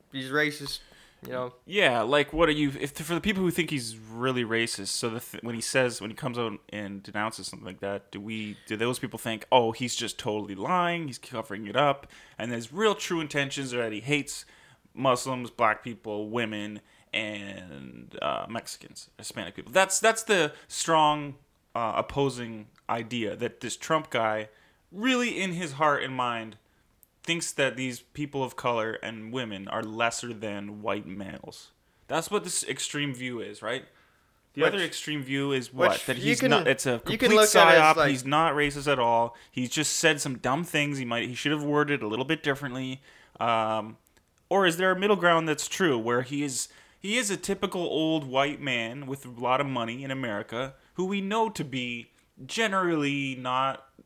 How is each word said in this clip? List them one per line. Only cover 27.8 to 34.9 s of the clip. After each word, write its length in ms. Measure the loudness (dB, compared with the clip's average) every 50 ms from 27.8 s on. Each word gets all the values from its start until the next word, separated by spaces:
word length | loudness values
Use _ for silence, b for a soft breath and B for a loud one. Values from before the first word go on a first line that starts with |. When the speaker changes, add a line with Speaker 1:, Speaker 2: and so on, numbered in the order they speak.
| -4 -6 -6 -8
Speaker 2:
people 440 | -14 _ -10 -8 -8 -6 -4 -4 -4
of 120 | -4 -4
color 380 | -2 -2 0 0 2 0 -2 -4 -6 -8
and 280 | -10 -10 -10 -10 -8
women 360 | -6 -6 -6 -6 -8 -8 -6
are 160 | -6 -4 -4 -4
lesser 500 | -6 -2 0 0 0 0 -2 -8 -10 -10
than 480 | -8 -8 -8 -8 -8 -10 -10 -12 -6
white 240 | -4 -4 -4 -4 -6
males. 680 | -10 -12 -12 -10 -12 -12 -14 -16 -18 -18 -18 -20 -20 _ _ _ _ _ _ _
That's 240 | -4 -4 -4 -2 -2
what 120 | -4 -4 -4
this 200 | -4 -4 -4 -4
extreme 500 | -4 -6 -6 -6 -6 -4 -4 -4 -4 -4
view 260 | -6 -8 -8 -6 -8
is, 200 | -8 -10 -10 -8
right? 240 | -6 -4 -4 -6 -6 -12 _ _ _ _ _ _ _ _ _ _ _ _ _
The 100 | 2 2
Speaker 1:
Which, 100 | 4 4
Speaker 2:
other 100 | 2 -2
extreme 380 | -2